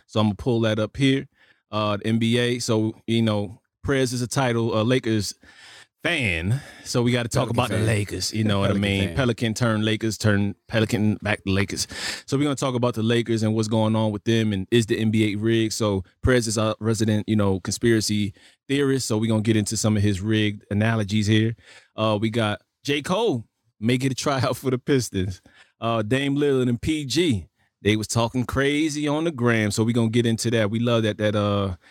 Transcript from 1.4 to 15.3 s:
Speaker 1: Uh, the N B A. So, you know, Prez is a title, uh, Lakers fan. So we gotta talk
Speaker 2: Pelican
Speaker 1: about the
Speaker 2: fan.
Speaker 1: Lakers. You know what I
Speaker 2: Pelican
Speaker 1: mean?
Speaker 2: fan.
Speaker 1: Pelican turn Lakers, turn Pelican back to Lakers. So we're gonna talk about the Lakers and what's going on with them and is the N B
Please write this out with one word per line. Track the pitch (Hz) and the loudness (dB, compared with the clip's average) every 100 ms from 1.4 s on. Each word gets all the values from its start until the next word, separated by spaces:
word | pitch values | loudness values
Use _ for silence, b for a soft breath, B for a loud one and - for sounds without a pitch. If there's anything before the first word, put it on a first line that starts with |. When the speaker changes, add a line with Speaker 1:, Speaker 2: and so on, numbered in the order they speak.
| b b _ | b b _
Speaker 1:
Uh, | 107 107 104 | -4 -2 -2
the | 104 | 0
N | 113 | 0
B | 113 120 | 2 0
A. | 120 123 | 0 -2
So, | 120 110 110 110 - | -2 0 0 -6 -2
you | 113 | 0
know, | 113 104 104 107 _ _ | 2 0 -4 -12 _ _
Prez | - 139 127 | -2 0 0
is | 123 | -2
a | 123 | -4
title, | - 131 117 117 107 | -2 0 0 0 0
uh, | |
Lakers | 110 131 117 110 98 - B B B B B _ | 2 0 2 0 -2 -8 B B B B B _
fan. | 156 170 117 85 87 131 B B | -4 -2 0 -2 -2 -4 B B
So | - 131 | -6 -2
we | 120 | 0
gotta | 123 117 | 0 0
talk | 135 123 | -2 0
Speaker 2:
Pelican | 117 | 0
Speaker 1:
about | 123 | 0
the | 104 | 0
Speaker 2:
fan. | 110 | 0
Speaker 1:
Lakers. | 107 101 92 - | 0 -2 -6 -6
You | 107 | -2
know | 107 101 | 0 2
what | 98 | 0
I | |
Speaker 2:
Pelican | 98 | 0
Speaker 1:
mean? | 101 98 95 | 2 0 0
Speaker 2:
fan. | 95 | 0
Speaker 1:
Pelican | 127 113 117 | -2 0 -2
turn | 107 120 107 | 0 0 0
Lakers, | 110 110 113 104 | 0 0 -2 0
turn | 107 101 101 - _ | 2 2 0 -4 _
Pelican | 113 110 107 107 101 | 0 2 2 2 0
back | 104 104 | -2 -2
to | - | 0
Lakers. | 95 98 90 - B B B - | 0 0 -4 -8 B B B -4
So | 139 | -2
we're | |
gonna | 147 135 | 0 -2
talk | 139 | -2
about | 123 120 | 0 0
the | 113 | 0
Lakers | 110 120 117 113 | 2 2 2 0
and | 110 | 2
what's | 110 107 | 0 0
going | 113 107 | 2 2
on | 110 110 | 2 0
with | 104 | -2
them | - 113 110 | 0 2 2
and | 98 95 | 0 2
is | 120 107 | 2 2
the | 107 | 0
N | 110 | 2
B | 110 107 | 2 2